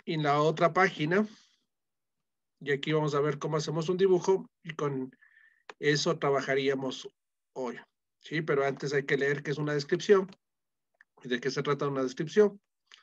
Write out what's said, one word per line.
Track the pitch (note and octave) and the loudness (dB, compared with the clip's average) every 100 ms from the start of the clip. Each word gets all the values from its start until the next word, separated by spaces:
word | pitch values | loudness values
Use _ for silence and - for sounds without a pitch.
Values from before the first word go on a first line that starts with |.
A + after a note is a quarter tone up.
| - | -6
en | D#3+ | -2
la | D3 D3 | 2 2
otra | D#3 D#3 E3+ | 2 4 2
página. | F3+ F#3 E3+ D3+ F#3+ G#3+ - _ _ _ _ _ _ _ _ _ _ _ _ | 4 2 0 0 0 0 -6 _ _ _ _ _ _ _ _ _ _ _ _
Y | D3 | -4
aquí | C#3 D3 | -2 0
vamos | D#3 D3+ D3 | 0 2 0
a | |
ver | D3 C#3+ | 0 -2
cómo | D#3 D#3 | -4 -2
hacemos | D#3 D#3 E3 | -2 -4 -2
un | F3+ | 2
dibujo | G3 F3 - F#3+ - _ | 4 4 4 0 0 _
y | E3+ | -14
con | D#3 D3 C3+ C3 _ _ _ _ _ - - | -6 -4 -4 -8 _ _ _ _ _ -20 -4
eso | D3 D3 F3 D#3+ | 0 2 0 0
trabajaríamos | C#3+ C#3 C#3 C#3 C3+ C3+ C3 - - _ _ _ _ | 0 0 0 0 0 0 -4 -8 -14 _ _ _ _
hoy. | C3+ B2 A#2+ - _ _ _ | -10 -8 -10 -18 _ _ _
Sí, | - D#3 | -8 -6
pero | D#3+ C#3 C#3 | 0 0 0
antes | C3+ C#3 | -2 -4
hay | C#3+ C#3 | -4 0
que | C3+ | 0
leer | C#3 D3 | 0 -2
qué | D3+ | -4
es | D3 | -4
una | D3+ | -2
descripción | D3 C#3+ F3 F3+ G3 F#3+ - _ _ _ _ _ _ _ _ | -4 -2 -2 4 4 4 -10 _ _ _ _ _ _ _ _
y | B2 | -6
de | B2 | -4
qué | C3 | -4
se | C#3 | -4
trata | C#3+ C#3 D3 | -2 -2 -2
una | C3+ | -2
descripción. | C3 - D#3 G#3 G#3 G3+ _ _ _ - | -4 -4 0 4 4 2 _ _ _ -20